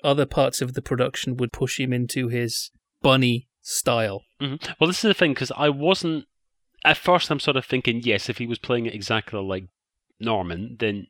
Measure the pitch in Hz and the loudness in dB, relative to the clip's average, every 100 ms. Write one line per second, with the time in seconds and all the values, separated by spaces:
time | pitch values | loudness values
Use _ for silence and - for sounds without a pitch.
0 | 147 143 139 - 135 - 127 131 - 127 | 2 2 2 4 2 2 -4 -4 -2 0
1 | 127 - - 123 120 - 127 - 127 123 | 0 -2 -4 -2 -4 -2 -2 0 0 0
2 | 120 135 123 120 120 - - - _ _ | 0 -2 -2 -2 -2 -4 -8 -12 _ _
3 | 139 131 123 120 - _ - - - 117 | 4 6 6 2 -4 _ -6 -2 2 2
4 | 107 98 - _ 139 143 - - 160 180 | 0 -2 -10 _ -8 -6 -10 0 2 4
5 | 220 - 170 131 127 - 147 139 156 190 | 2 4 2 2 -2 0 0 2 2 2
6 | 165 156 - _ _ _ _ _ 147 156 | 0 -4 -6 _ _ _ _ _ -6 -2
7 | - 180 - 147 - 135 - 127 127 117 | 2 2 2 -2 0 -2 -2 -2 0 -2
8 | 117 101 - 113 120 117 - 120 117 104 | 0 0 -2 -6 -4 -6 -2 -2 -2 -6
9 | 101 110 - 107 98 95 92 _ _ _ | -2 -2 -2 -6 -4 -6 -8 _ _ _
10 | _ _ 113 107 90 85 113 120 110 101 | _ _ -2 -2 -2 -6 -8 -4 -2 -2
11 | 92 | -8